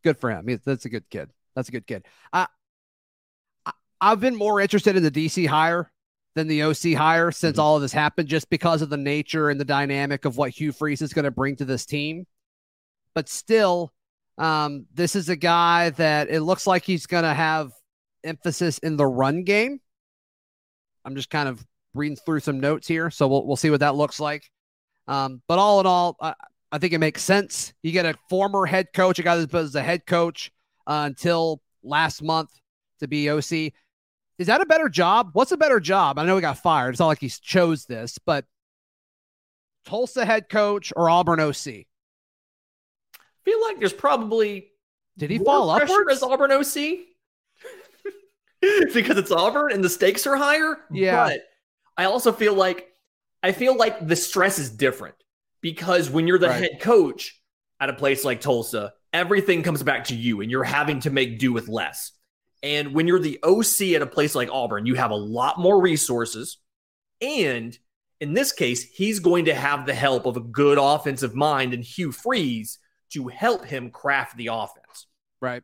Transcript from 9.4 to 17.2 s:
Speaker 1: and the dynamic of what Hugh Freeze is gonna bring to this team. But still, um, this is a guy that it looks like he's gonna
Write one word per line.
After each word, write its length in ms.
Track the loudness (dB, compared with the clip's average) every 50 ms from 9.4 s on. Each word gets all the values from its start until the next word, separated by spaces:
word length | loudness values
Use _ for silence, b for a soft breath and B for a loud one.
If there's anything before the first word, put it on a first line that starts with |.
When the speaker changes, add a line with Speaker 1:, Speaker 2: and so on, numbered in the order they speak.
| 0 0
Speaker 1:
and 100 | 0 -2
the 60 | -2
dynamic 580 | -2 -2 -2 0 -2 -2 -2 -2 -2 -4 -4 -4
of 120 | -4 -2 -2
what 140 | -4 -4
Hugh 200 | -2 -6 -6 -6
Freeze 300 | -6 -4 -4 -4 -4 -4
is 120 | -6 -4 -2
gonna 160 | -2 -2 -2
bring 280 | -2 -2 -4 -4 -2 -6
to 80 | -4
this 200 | -4 -4 -6 -6
team. 400 | -6 -6 -6 -4 -6 -8 -10 -14 _ _ _ _ _ _ _ _ _ _ _ _ _ _ _ _ _ _
But 140 | -8 -8 -6
still, 640 | -10 -14 -2 2 2 4 4 4 2 0 -4 -6 _ _ _ _ _ _ _ _ _ -4
um, 480 | -2 0 0 0 -2 -2 -4 -10 -14 _ _
this 220 | -2 -2 0 0 -2
is 100 | -2 -2
a 80 | -4
guy 540 | 0 2 2 4 4 4 4 4 4 2 2
that 400 | 0 2 2 2 2 2 0 0
it 120 | -2 -2
looks 240 | 0 0 0 0 2
like 200 | 2 2 2 2
he's 220 | 0 -2 -2 -2 -2
gonna 260 | -2 0